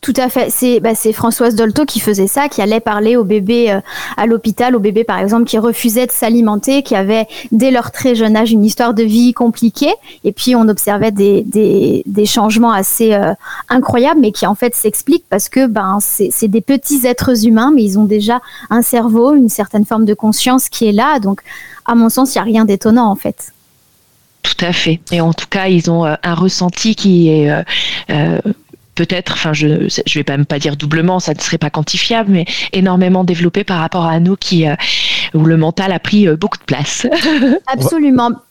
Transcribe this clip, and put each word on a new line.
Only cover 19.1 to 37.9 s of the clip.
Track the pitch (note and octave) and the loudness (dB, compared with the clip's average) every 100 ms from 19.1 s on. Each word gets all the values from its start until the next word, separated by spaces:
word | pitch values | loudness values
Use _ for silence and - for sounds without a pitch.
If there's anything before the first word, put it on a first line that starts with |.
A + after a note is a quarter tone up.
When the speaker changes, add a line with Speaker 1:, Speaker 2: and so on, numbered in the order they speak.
| A3 A#3+ | 2 4
Speaker 1:
une | D4+ A#3+ | 4 4
certaine | - G3+ G#3+ | 2 -2 0
forme | G#3 A3 | 0 2
de | A3 | 2
conscience | G#3 G#3+ G#3+ - B3+ - | 2 0 0 2 0 0
qui | - A3+ | -2 0
est | |
là. | G3+ C4 D4 | 2 2 0
Donc, | G3 G3 - - - - - | -2 -4 -8 -20 -20 -14 -2
à | A#3 | 2
mon | A3+ | 2
sens, | A3+ C4 A#3 | 2 0 0
il | |
y | |
a | |
rien | F#3+ A3 | 0 2
d'étonnant, | A3 G3 A3+ A3+ A#3 | 2 2 2 4 2
en | G3 | 0
fait. | - - - _ _ _ _ _ _ _ _ _ | -4 -8 -14 _ _ _ _ _ _ _ _ _
Speaker 2:
Tout | - - | -8 -4
à | F3 | -4
fait. | F3 - D#3+ - | -2 -2 -2 -2
Et | F3 | -2
en | E3 | 0
tout | E3 - | -2 -4
cas, | G3+ F#3+ | -4 2
ils | F3+ E3+ | 2 2
ont, | E3+ D#3+ | 0 0
euh, | D3+ | -2
un | F3 | -4
ressenti | E3+ F#3 - F3+ - A3 | -2 -2 0 -4 -2 -4
qui | G#3+ G3+ F3+ E3 | 0 2 4 4
est, | D#3 D3 | 4 2
euh, | D3+ F3+ - - - - | 0 -4 -6 -6 -8 -6
euh, | D3+ D#3 E3 G#3+ - _ - _ | -2 0 -2 -4 -6 _ -20 _
peut-être, | - E3+ F3+ - | -6 -4 -4 -6
enfin, | - E3 | -6 -4
je, | D3+ D3+ D#3 - - | 0 0 0 -2 -4
je | - D3+ | -4 -4
vais | |
pas, | C#3+ C#3 | -2 -2
même | |
pas | D3 D3 | -2 -2
dire | D3 C#3+ | -4 -4
doublement, | D3+ D#3+ E3+ F#3 | -4 0 0 0
ça | F3 | -2
ne | D3+ | -6
serait | - E3 | -4 -4
pas | D3 | -4
quantifiable, | - D3+ - - A#3 G#3+ | -4 -4 -4 -2 -2 2
mais | F#3+ D#3+ - - | 0 0 -6 -6
énormément | F#3+ F#3+ F3+ F#3 F#3 | -2 0 2 2 2
développé | F#3 E3+ F3 G3 | 0 0 -2 -2
par | G3+ F3+ | -4 -4
rapport | D#3+ F#3 E3 | -4 -2 0
à | E3 | 2
nous | F3 | 0
qui, | G3 - F3 D#3+ | 0 0 0 0
euh, | D3 - - - - - | -2 -4 -4 -4 -4 -4
où | E3 | 0
le | D#3 E3 | 2 2
mental | D#3+ E3+ G3 | 0 -2 -4
a | F3 | -4
pris, | - G#3 G3+ | 0 2 2
euh, | D#3 | 2
beaucoup | G3+ - | -2 -6
de | |
place. | - B2+ C#3+ - A#3+ D#4+ D4 D#4 | -6 -4 -4 -4 -2 -2 0 0
<laughs> | B3+ D4+ - | 2 0 -2
Speaker 1:
Absolument. | C4 C3 | -4 -2